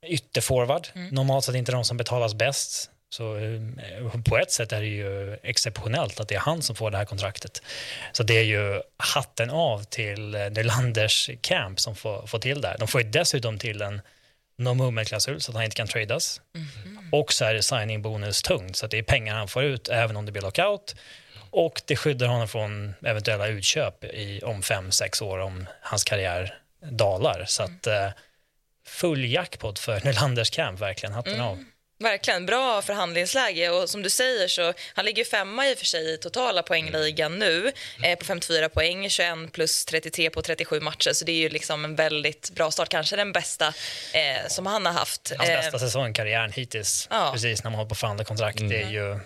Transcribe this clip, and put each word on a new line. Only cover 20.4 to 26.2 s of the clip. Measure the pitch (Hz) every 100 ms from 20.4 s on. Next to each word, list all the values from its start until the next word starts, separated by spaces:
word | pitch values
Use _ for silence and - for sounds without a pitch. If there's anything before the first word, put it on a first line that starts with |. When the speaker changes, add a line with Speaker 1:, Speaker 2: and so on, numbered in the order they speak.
Speaker 1:
lockout. | 95 - 190 202 - - - - - - -
Och | 190 165 - -
det | 131
skyddar | 156 131 123
honom | 123 113
från | 117 107 104 104 98
eventuella | - 107 104 104 107
utköp | 104 95 - 117 -
i, | 107 - 101 101
om | - 104
fem, | - 101 92
sex | 90 104 -
år | 104 92
om | 95 92 92 -
hans | - 107
karriär | - 104